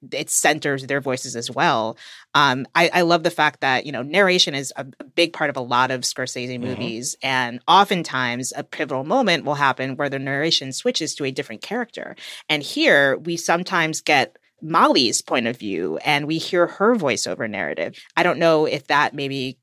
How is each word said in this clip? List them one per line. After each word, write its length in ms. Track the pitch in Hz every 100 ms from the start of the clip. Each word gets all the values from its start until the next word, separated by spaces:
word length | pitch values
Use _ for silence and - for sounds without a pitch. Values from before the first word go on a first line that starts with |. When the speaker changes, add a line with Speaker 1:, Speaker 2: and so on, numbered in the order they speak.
| 131
Speaker 1:
it 180 | 135 156
centers 560 | - 156 151 147 135
their 160 | 131 143
voices 360 | 139 127 131 117
as 120 | 117
well. 480 | 127 165 127 110 - - - -
Um, 320 | 139 143 131 131
I, 160 | 160 170
I 80 | 175
love 200 | 170 170
the 80 | 165
fact 300 | 160 151 143
that, 260 | 139 127 135
you 60 |
know, 100 | 135
narration 540 | 131 170 196 180 - 139
is 160 | 135 -
a, 80 | 135 -
a 60 |
big 280 | - - 170
part 160 | - 151
of 80 | 131
a 40 |
lot 300 | 123 123 127
of 80 | 131
Scorsese 460 | 120 - 127 - 123 127
Speaker 2:
Mm-hmm. 60 |
Speaker 1:
movies, 500 | 123 123 117 113 123 -
and 380 | 135 131 123 120 -
oftentimes 840 | 180 196 190 160 131 123 120 131 -
a 80 |
pivotal 400 | 139 - 151 131
moment 400 | 143 165 214 170
will 100 | 139
happen 420 | 143 139 127 135 135
where 120 | 143
the 100 | 135
narration 540 | 139 139 156 160 135
switches 420 | 131 247 247 147
to 100 | -
a 60 | 139
different 320 | 135 139 107
character. 540 | - 220 233 - - - - - -
And 160 | 156
here 520 | - - 311 151 139 120
we 180 | 160 170
sometimes 640 | - 170 180 185 160 160
get 360 | - 147 - - _ _
Molly's 580 | 156 165 262 226 120 107
point 260 | - 151 113
of 120 | 117
view 400 | 104 92 85 80
and 280 | 131 147 147
we 120 | 160
hear 280 | - 185 170
her 300 | - 202 240
voiceover 520 | 147 107 - 90 113
narrative. 460 | 101 78 78 85 - - -
I 60 |
don't 160 | 175 139
know 260 | 165 156
if 220 | 151 139 -
that 260 | 143 143
maybe 440 | 143 139 135 131 131